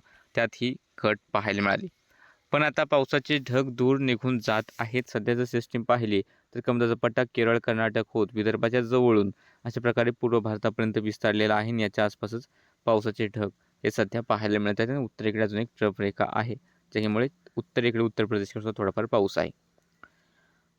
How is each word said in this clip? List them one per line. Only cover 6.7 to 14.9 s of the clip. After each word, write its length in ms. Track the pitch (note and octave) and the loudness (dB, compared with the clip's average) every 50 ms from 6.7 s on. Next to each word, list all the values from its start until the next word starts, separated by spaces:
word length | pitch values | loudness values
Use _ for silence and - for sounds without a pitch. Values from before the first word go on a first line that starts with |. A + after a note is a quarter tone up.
| A#2+ A#2+ A#2+ A2+ A#2 A#2+ | 0 2 2 0 0 0
पट्टा 200 | - A#2+ A2 - B2+ - - | -2 -2 0 0 -2 -2 0
केरळ, 240 | A#2+ A#2 A2+ A#2 A#2 | 0 2 2 2 2
कर्नाटक 440 | - - A2+ A2 A2+ A2 G2+ A#2 A2 _ | 0 -2 -2 0 0 0 0 -2 -4 _
होत 200 | - A2+ G#2 E2+ | 0 0 0 0
विदर्भाच्या 480 | A#2 G#2+ G#2 A2 A2 G2 G2+ A#2 A#2+ B2 | 0 -2 0 0 0 0 0 0 0 0
जवळून 500 | A#2+ A2+ B2 B2+ B2 B2 A2+ G#2+ G2+ G2 - _ _ _ _ _ - | 0 2 2 4 6 6 6 4 4 2 -2 _ _ _ _ _ -10
अशा 160 | A#2+ - B2 | -8 -6 -2
प्रकारे 300 | A#2 A#2 A2+ A#2+ A#2 A#2 | -2 0 2 2 2 0
पूर्व 300 | - - - A#2 A#2 A#2 | 0 0 0 2 2 2
भारतापर्यंत 580 | G#2 A2 G#2+ G#2 - A2 G#2 - A2+ A2 G#2 A2 | 2 0 -2 -2 -2 -2 -2 0 -2 0 0 -2
विस्तारलेला 560 | G#2+ G#2+ G#2 - - A2 G#2 G#2+ G#2+ G#2+ G#2+ | -2 -4 -4 -2 0 0 2 2 2 2 2
आहे 160 | G#2 G#2+ A2+ | 2 0 -2
आणि 120 | A#2+ A2+ | -2 -2
याच्या 220 | A2 G#2 - - G#2 | -2 -2 0 0 0
आसपासच 420 | G#2 - - - G2+ A2 A#2 C3 _ _ _ _ _ _ _ - | 0 -2 -4 -10 -8 -8 -10 -12 _ _ _ _ _ _ _ 0
पावसाचे 420 | A#2 A2 G#2+ G#2+ A2+ G#2 - A2+ | 2 2 2 2 -2 -4 -4 -4
ढग 220 | G#2 - A2 G#2 G2 - _ _ _ _ _ - | -4 -2 -4 -4 -4 -6 _ _ _ _ _ -4
हे 60 | A2 | -2
सध्या 300 | - - A2 F#2+ - A#2+ | 0 0 -2 -2 -2 -4
पाहायला 380 | A2+ - A2+ G#2 G#2+ G#2 G#2 G#2 | -2 -2 -2 0 0 0 0 2
मिळत 160 | G#2 G#2 G2+ - | 0 0 0 0
आहेत 120 | A2+ A#2 | -2 -2